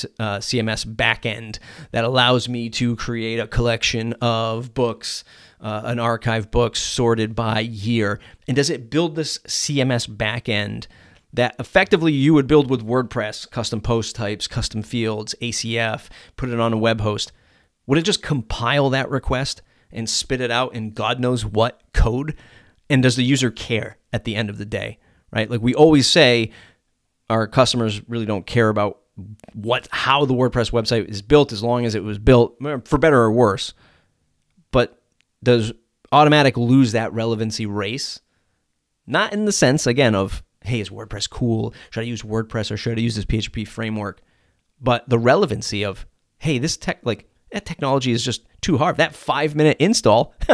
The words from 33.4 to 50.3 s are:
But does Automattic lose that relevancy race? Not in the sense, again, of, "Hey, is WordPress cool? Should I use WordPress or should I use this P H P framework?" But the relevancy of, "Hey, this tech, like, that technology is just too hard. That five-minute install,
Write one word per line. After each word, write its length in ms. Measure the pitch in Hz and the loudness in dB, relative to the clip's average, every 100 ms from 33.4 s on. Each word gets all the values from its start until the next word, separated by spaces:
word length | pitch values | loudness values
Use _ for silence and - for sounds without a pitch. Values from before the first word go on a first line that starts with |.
| 113 95 - - _ _ _ _ _ _ _ _ _ | 2 0 -6 -12 _ _ _ _ _ _ _ _ _
But 320 | 127 - _ _ _ _ _ | 0 0 _ _ _ _ _
does 320 | 123 120 110 - _ _ _ | 2 4 2 -6 _ _ _
Automattic 460 | 143 151 151 135 120 | 4 6 6 4 2
lose 340 | 120 135 123 | 4 6 4
that 200 | 110 113 | 2 -2
relevancy 540 | 113 113 110 110 104 107 | -4 -2 -2 -4 -4 -6
race? 540 | 101 104 135 - - _ _ _ _ _ _ _ _ - | -4 -4 -6 -10 -12 _ _ _ _ _ _ _ _ -4
Not 260 | 156 214 | -2 0
in 120 | 208 208 | -2 -2
the 60 | |
sense, 360 | 196 135 151 123 | 2 4 4 2
again, 260 | 123 123 | 2 2
of, 300 | 101 95 - - _ | 2 -2 -6 -14 _
"Hey, 180 | 98 120 | -6 -6
is 120 | 92 | -6
WordPress 360 | 101 110 101 - | -12 -12 -10 -10
cool? 460 | - 120 110 110 - - | -4 -2 -2 -4 -10 -12
Should 120 | 113 | -8
I 20 | |
use 180 | 117 113 | -8 -8
WordPress 480 | 107 110 110 113 104 | -6 -6 -4 -6 -6
or 80 | 104 | -6
should 220 | 120 113 | -4 -2
I 20 | |
use 140 | 117 110 | -2 -2
this 100 | 95 | -2
P 120 | 110 | -2
H 140 | - | -4
P 140 | 120 104 | -8 -10
framework?" 560 | - 110 110 101 - _ _ _ _ _ _ | -8 -6 -6 -8 -10 _ _ _ _ _ _
But 300 | 123 120 - | -2 -2 0
the 80 | 117 | 2
relevancy 640 | 120 165 165 101 - 104 | 4 4 2 -2 -6 -4
of, 220 | 101 92 - _ _ _ | -4 -6 -14 _ _ _
"Hey, 220 | 139 127 | -2 -2
this 180 | 156 - | -2 -4
tech, 220 | - - | -8 -6
like, 220 | - 104 _ _ _ | -6 -6 _ _ _
that 140 | 208 - | -10 -10
technology 460 | 170 135 135 127 | -6 -2 0 0
is 120 | 113 | -2
just 200 | 123 - _ _ | -2 -8 _ _
too 160 | - 117 | -2 2
hard. 200 | 170 - | 2 0
That 180 | 160 - | -2 -2
five-minute 640 | - 139 151 147 151 - | -4 -2 -2 2 2 4
install, 560 | 175 233 107 110 - | 0 2 4 4 2